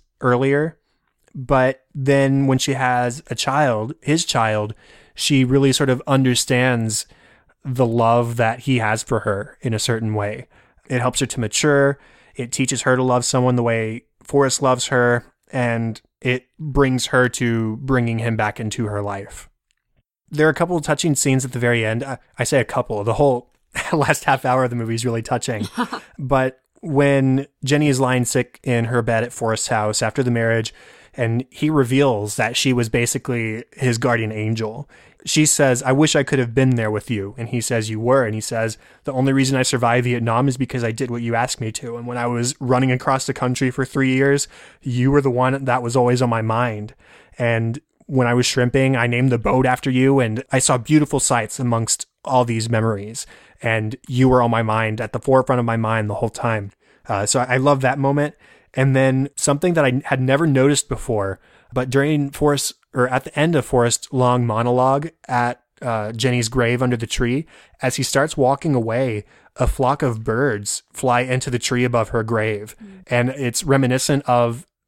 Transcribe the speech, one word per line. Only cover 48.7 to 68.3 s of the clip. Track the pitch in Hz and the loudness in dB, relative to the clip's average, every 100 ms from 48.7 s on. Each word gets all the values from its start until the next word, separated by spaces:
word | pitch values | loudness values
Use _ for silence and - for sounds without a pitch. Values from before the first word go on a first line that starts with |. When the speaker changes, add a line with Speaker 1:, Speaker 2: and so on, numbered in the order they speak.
| 135 131 131 | 2 2 2
Speaker 1:
I | 120 | 0
named | 120 135 | 2 2
the | 120 | 2
boat | 113 127 127 | 2 2 2
after | 127 139 | 0 0
you, | 127 135 139 | 2 4 4
and | 117 110 - | 2 -2 -2
I | 131 | 0
saw | - 127 | 2 0
beautiful | 117 151 147 139 | 2 2 4 0
sights | - 123 107 - | 0 0 -2 -4
amongst | 123 113 110 - - _ - | -2 0 -2 -4 -8 _ 0
all | 127 120 | 0 2
these | 113 110 | -2 -2
memories. | 113 113 101 104 113 - - _ _ | 0 0 -2 -8 -14 -16 -20 _ _
And | 117 113 107 127 - | -4 -2 -2 -8 -4
you | 123 131 | 2 4
were | 127 | 6
on | 120 | 4
my | 113 | 2
mind, | 110 110 110 107 | 0 0 -2 -4
at | 110 | -6
the | 127 | -4
forefront | - 131 127 123 | 2 2 4 0
of | 117 | 0
my | 117 | -2
mind | 110 113 104 | 0 -2 -2
the | 104 | -4
whole | 113 | -6
time." | - 120 110 98 - _ _ - | -4 -4 -4 -6 -16 _ _ -6
Uh, | 101 107 | -2 0
so | 127 | -2
I, | 123 127 | 0 2
I | |
love | 139 139 | 2 2
that | 131 139 | 2 0
moment. | 135 147 147 - _ _ _ | 0 0 -2 -6 _ _ _
And | - 135 131 | 0 2 4
then | 131 131 139 - | 4 2 -2 -2
something | - 147 180 | -2 0 2
that | 160 139 | 2 2
I | 123 - | 0 -2
had | 131 | 0
never | 127 139 165 | 2 2 4
noticed | 135 135 143 - | 4 4 2 -2
before, | 120 - 110 98 95 _ _ _ | -6 -4 -2 -2 -6 _ _ _
but | 120 131 | -6 0
during | 135 147 151 143 | 2 2 0 -2
Forrest, | - 147 143 - - _ | 0 0 0 -2 -10 _
or | 131 123 | -2 0
at | 127 | 0
the | - - | -2 -2
end | 156 160 | 2 0
of | - | 2
Forrest's | 127 120 - - | 2 2 0 -4
long | 131 123 123 120 | 0 2 2 0
monologue | 110 120 123 127 139 113 - - | 0 0 2 2 0 -2 -12 -4
at, | 123 120 123 _ _ | -2 -2 -4 _ _
uh, | 123 113 107 | -6 -4 -6
Jenny's | 113 127 123 113 | -4 -2 0 0
grave | 123 117 123 | 0 0 2
under | 127 120 | 0 -2
the | 120 | -4
tree, | - 120 131 160 - _ _ | -2 -2 -2 -6 -16 _ _
as | 131 - | -4 -2
he | |
starts | 131 135 156 | -2 0 0